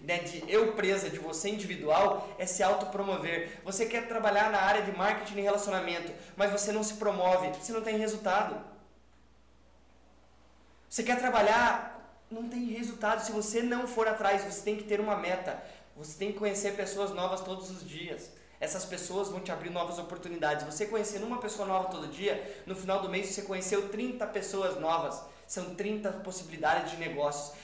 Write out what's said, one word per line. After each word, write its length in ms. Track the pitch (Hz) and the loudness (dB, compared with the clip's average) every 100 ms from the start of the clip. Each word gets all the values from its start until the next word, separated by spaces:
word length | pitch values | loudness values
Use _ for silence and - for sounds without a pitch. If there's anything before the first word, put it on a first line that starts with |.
né, 160 | 143 175 | -4 -2
de 240 | 170 165 156 | -2 -8 2
eu 220 | 208 226 | 4 4
presa, 360 | - 185 196 156 | 2 2 2 0
de 80 | 143 | -6
você 300 | 156 156 202 | -6 -4 -2
individual, 800 | 214 185 180 151 160 233 - - - | -2 -4 -2 4 6 6 4 -2 -4
é 80 | 185 | -2
se 160 | - | 2
autopromover. 1000 | 190 202 - 196 196 180 160 170 165 - | 4 4 2 -2 0 0 0 -2 -4 -8
Você 220 | - 190 226 | -4 -2 0
quer 200 | 233 233 | -2 -2
trabalhar 420 | 226 214 202 214 | 0 4 6 4
na 80 | 208 | 4
área 220 | 190 214 | 4 4
de 100 | 190 | 2
marketing 460 | 175 196 214 - 202 | 2 2 2 -2 0
e 40 | |
relacionamento, 680 | 202 202 202 190 170 175 170 - - - | 2 2 2 0 0 -2 -4 -10 -8 2
mas 160 | 202 | 2
você 220 | 202 214 | 2 0
não 100 | 214 | 0
se 120 | 214 - | 0 0
promove, 520 | 214 185 180 185 185 | 2 4 6 6 4
você 180 | - - | -2 -4
não 100 | 226 | -4
tem 160 | 220 214 | 0 0
resultado. 640 | 214 202 196 190 214 - - - - - - - _ _ _ _ - - _ - - - - - - - - - - | 0 0 2 2 2 -2 -10 -18 -20 -20 -20 -20 _ _ _ _ -20 -20 _ -20 -20 -20 -20 -20 -20 -20 -20 -20 -8
Você 140 | - | -4
quer 140 | 226 247 | 0 2
trabalhar, 1000 | 254 233 214 226 240 233 - - - - - | 4 6 8 8 6 4 -2 -10 -16 -20 -12
não 200 | 226 233 | -8 -6
tem 160 | 240 240 | -4 -2
resultado 580 | 220 214 - 214 220 | -2 -6 -2 0 2
se 80 | 226 | 0
você 300 | 214 208 233 | -2 0 2
não 260 | 240 247 247 | 2 0 0
for 220 | - 220 | 2 2
atrás. 340 | 214 196 196 | 4 4 4
Você 180 | - - | 2 -4
tem 140 | 208 208 | -2 -2
que 80 | |
ter 160 | 208 202 | 0 0
uma 160 | 214 196 | 2 0
meta. 480 | 175 - - - - - - - | 0 -2 -2 -6 -10 -18 -20 -16
Você 220 | 151 - | -12 -6
tem 160 | 202 | -4
que 60 | 202 | 0
conhecer 360 | 208 196 208 202 | 0 0 -2 -2
pessoas 360 | 185 196 196 | -4 -2 -2
novas 280 | 180 185 190 | 0 -2 -2
todos 320 | 185 185 185 | -4 -8 -8
os 160 | 185 147 | -10 -10
dias. 440 | 151 175 139 - - - - | -10 -8 -8 -12 -18 -20 -6
Essas 260 | 160 185 180 | -4 -2 -4
pessoas 420 | 180 - 185 190 | -6 -4 -2 -2
vão 120 | 185 | -4
te 120 | 180 | -4
abrir 200 | 165 175 | -6 -4
novas 260 | 175 185 175 | -2 -2 -4
oportunidades. 680 | 170 175 180 170 151 147 - | -8 -8 -8 0 2 2 -2
Você 200 | - 208 | -4 -2
conhecendo 400 | 220 214 202 220 | 0 -2 -4 -4
uma 140 | 240 | -4
pessoa 280 | 208 - 196 | -4 -4 0
nova 220 | 190 185 | 2 0
todo 180 | 170 147 | -4 -6
dia, 540 | - 202 - - - - | -2 0 0 -4 -10 -10
no 80 | 185 | -6
final 260 | 185 190 | 0 0
do 80 | 185 | 0
mês 200 | 180 202 | -2 -2
você 120 | - | -4
conheceu 480 | 190 185 185 202 196 | -4 -4 0 0 0
trinta 380 | 220 247 - 208 | -2 -4 -4 -4
pessoas 520 | 202 - 196 190 165 | -4 -4 0 0 0
novas. 400 | 160 165 143 - - - - | 2 2 0 -6 -12 -16 -10
São 260 | - 180 | -8 -6
trinta 380 | 180 202 214 208 | -4 -2 -2 -2
possibilidades 800 | 180 190 180 160 160 156 165 - | -4 -6 -8 -10 -2 2 2 0
de 60 | 165 | -6
negócios. 600 | 165 139 147 - - - | -6 -2 -2 -2 -8 -12